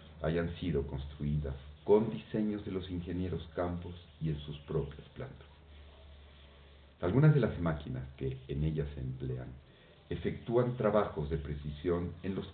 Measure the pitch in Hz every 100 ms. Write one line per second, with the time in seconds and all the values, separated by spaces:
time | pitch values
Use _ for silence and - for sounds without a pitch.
0 | - - 78 82 85 - 90 73 71 67
1 | - - 73 76 69 65 - - - 107
2 | 110 - - 110 107 104 95 92 90 90
3 | 87 87 92 85 - - 90 87 87 87
4 | - - 80 73 73 71 - 78 71 -
5 | - - 62 - - - - - - -
6 | - - - - - - - - - -
7 | 90 120 156 135 104 85 85 76 67 64
8 | - - 67 65 - 71 78 76 73 71
9 | 65 64 65 62 62 64 - - - -
10 | - 82 101 82 - 120 123 127 107 107
11 | 98 - 73 78 73 73 73 71 90 85
12 | 87 - 95 98 -